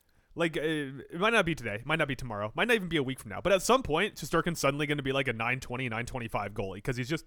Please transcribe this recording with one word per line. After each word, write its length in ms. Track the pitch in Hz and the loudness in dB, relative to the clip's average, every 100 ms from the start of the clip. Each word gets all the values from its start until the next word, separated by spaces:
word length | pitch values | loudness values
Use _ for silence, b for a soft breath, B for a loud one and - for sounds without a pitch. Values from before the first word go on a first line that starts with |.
| _ _ _ 143 | _ _ _ -2
Like, 180 | 170 156 | -2 0
uh, 40 | |
it 580 | 156 156 139 135 - 170 | 0 -2 -4 -8 -10 -2
might 140 | 214 | 2
not 140 | 226 170 | 4 4
be 80 | |
today, 260 | 147 117 104 | 0 -2 -4
might 140 | 131 160 | 0 0
not 100 | 147 | 2
be 60 | |
tomorrow, 380 | 139 127 104 107 | -2 -4 -4 -2
might 140 | 127 220 | 0 2
not 60 | |
even 140 | 233 180 | 2 2
be 100 | 165 | 0
a 40 | |
week 160 | 131 131 | 0 -4
from 120 | 110 | -8
now. 100 | 95 | -2
But 120 | 175 | 4
at 100 | 190 | 4
some 200 | - 262 | 6 4
point, 340 | 190 156 202 - | 4 0 0 -2
Shesterkin's 440 | 156 165 165 160 | -2 0 0 2
suddenly 260 | 139 143 147 | 2 2 0
gonna 160 | 147 | 0
be, 80 | 135 | 0
like, 160 | 135 131 | 0 0
a 40 | |
nine 280 | 110 113 127 | 0 -2 -2
twenty, 280 | - 123 127 | -4 -6 -4
nine 160 | 113 123 | -4 -4
twenty-five 460 | 123 117 104 104 | -6 -4 -2 -4
goalie 320 | 107 95 95 | -4 -4 -4
'cause 120 | 139 123 | -4 -2
he's 100 | 123 | -2
just 160 | 160 | -4